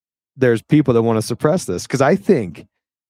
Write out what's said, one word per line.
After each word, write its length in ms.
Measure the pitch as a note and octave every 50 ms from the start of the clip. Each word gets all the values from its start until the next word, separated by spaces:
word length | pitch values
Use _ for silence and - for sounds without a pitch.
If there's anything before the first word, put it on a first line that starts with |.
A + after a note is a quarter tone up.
| _ _ _ _ _ _ _
there's 260 | C3 B2+ A#2+ A#2 G#2
people 320 | _ - D3 D3+ C#3+ C3+ A#2
that 80 | A#2
wanna 200 | A2+ A#2 A2+ G#2+
suppress 420 | G#2 - A2+ - - D3+ F3+ E3+ -
this, 220 | G2 F2+ E2+ -
'cause 140 | - - B2
I 160 | C3 D3+ G3
think, 500 | G3+ - - F#3 B2+ G2 E2+ - - - _ _ _ _ _ _ _ _